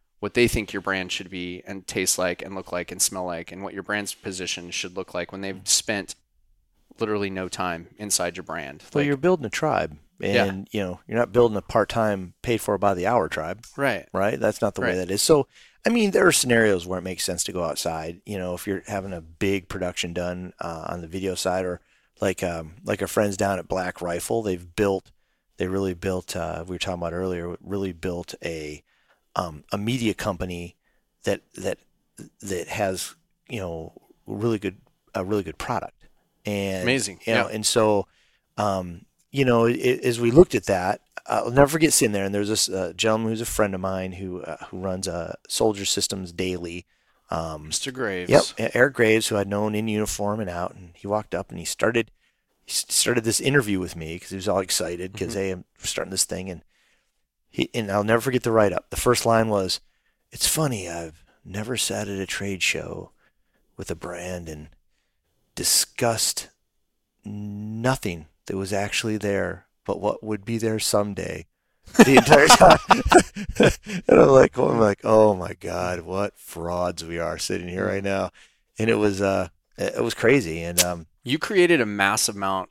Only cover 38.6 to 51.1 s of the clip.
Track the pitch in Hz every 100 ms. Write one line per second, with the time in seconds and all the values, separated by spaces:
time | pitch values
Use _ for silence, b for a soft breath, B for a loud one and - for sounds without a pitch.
38.6 | 104 95 90 85 - _ _ 139 131 117
39.6 | 117 120 127 131 127 117 117 135 185 113
40.6 | - 95 92 - _ - - 110 117 127
41.6 | 143 160 151 - 123 101 98 101 104 107
42.6 | - 95 92 90 110 110 113 110 117 -
43.6 | 104 95 95 95 92 90 95 90 - 78
44.6 | - 95 95 92 95 85 82 - - -
45.6 | 113 101 98 - - 98 90 85 92 90
46.6 | 85 87 - _ _ _ - 82 82 78
47.6 | 78 - 139 131 113 92 87 131 - -
48.6 | 110 120 139 123 110 110 110 104 98 101
49.6 | 107 107 110 107 104 - 101 107 98 87
50.6 | 90 - 87 - 101